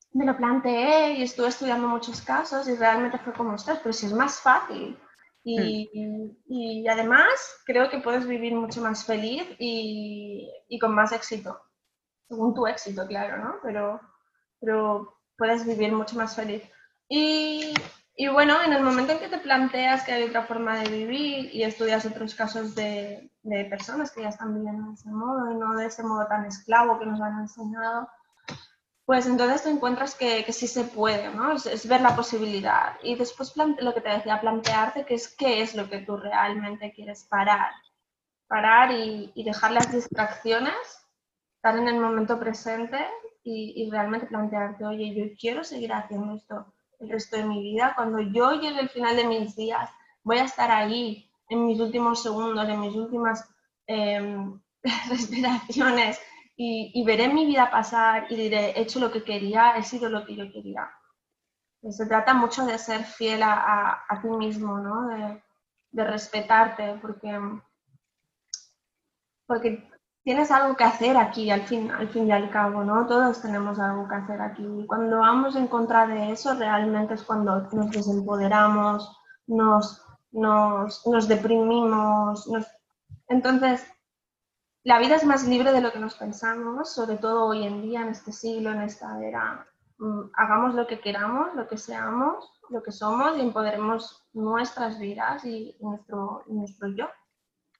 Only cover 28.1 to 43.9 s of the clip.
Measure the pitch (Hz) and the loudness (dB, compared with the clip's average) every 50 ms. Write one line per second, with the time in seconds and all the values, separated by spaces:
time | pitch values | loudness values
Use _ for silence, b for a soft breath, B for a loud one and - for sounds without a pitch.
28.1 | - _ _ _ B B B B B B B B B B _ _ _ _ _ - | -12 _ _ _ B B B B B B B B B B _ _ _ _ _ 2
29.1 | 262 254 247 254 247 240 240 240 269 302 302 311 302 277 247 247 247 247 269 277 | 2 4 4 4 2 2 4 4 2 2 2 0 0 0 0 0 0 0 -2 -4
30.1 | - - 262 240 226 220 220 226 226 - 247 233 - 254 226 - - 214 208 214 | -4 -2 -2 0 0 0 -2 -4 -4 -4 -6 -4 -2 -2 -4 -4 -2 0 0 2
31.1 | 214 202 208 - - 202 240 294 311 269 - 226 - 220 - 220 254 254 254 247 | 2 0 -2 -4 -4 -2 0 0 0 0 -2 -4 -6 -4 0 2 4 6 6 6
32.1 | 247 240 226 - 240 220 214 214 208 196 196 - - - - - - - - - | 4 4 2 -2 -2 -2 -2 -2 -2 -2 0 2 2 2 2 0 -2 -4 -6 -4
33.1 | 240 240 247 247 - - 269 - - 302 311 311 294 - 247 240 233 233 - 220 | -2 -2 -2 -4 -4 -8 -10 -6 -2 0 2 2 2 0 0 -2 -2 0 0 0
34.1 | 208 208 - 220 214 214 214 226 226 226 220 - 226 190 190 196 - 294 277 - | 0 0 0 0 0 0 2 0 0 0 0 2 2 2 2 0 0 -4 -4 -2
35.1 | 240 233 - - - - 285 262 233 220 220 220 220 214 202 196 202 196 - - | -2 -4 -4 -6 -4 0 2 2 2 2 0 -2 -4 -6 -6 -6 -8 -8 -8 -6
36.1 | 202 202 196 208 208 208 208 202 208 214 208 202 208 214 208 208 - - 208 208 | -8 -6 -4 -2 0 2 2 2 0 -4 -6 -6 -8 -8 -10 -12 -14 -14 -14 -14
37.1 | 208 - - _ 208 202 196 202 208 - - - - - - _ _ _ _ _ | -14 -16 -8 _ 0 2 4 4 4 4 2 0 -4 -8 -18 _ _ _ _ _
38.1 | _ _ _ _ _ _ _ - 214 220 214 220 226 233 254 254 254 233 226 220 | _ _ _ _ _ _ _ -4 -2 2 4 6 8 8 8 6 4 0 -2 -4
39.1 | 214 214 202 - - - 220 220 208 208 - 220 233 247 247 - 254 247 240 - | -6 -6 -10 -10 -10 -8 -6 -6 -2 0 0 2 4 2 2 2 2 -2 -2 -2
40.1 | - - 214 214 214 - - 226 226 233 262 294 370 453 494 - - - _ _ | -2 -2 -2 -2 -4 -4 -2 0 0 2 0 0 -2 -4 -6 -10 -14 -20 _ _
41.1 | _ _ _ _ _ _ _ _ _ _ - 226 226 233 240 240 240 233 233 226 | _ _ _ _ _ _ _ _ _ _ 2 2 2 2 2 2 2 2 2 2
42.1 | 226 220 220 214 240 226 - 226 220 - - 233 226 226 233 233 254 277 311 - | 2 0 0 0 0 -2 -2 -4 -6 -6 -6 -6 -6 -6 -6 -4 -4 -4 -4 -6
43.1 | 453 466 - 453 - _ - 240 226 220 220 214 - - 226 214 | -8 -12 -14 -18 -20 _ -12 -10 -8 -8 -8 -8 -8 -6 -6 -4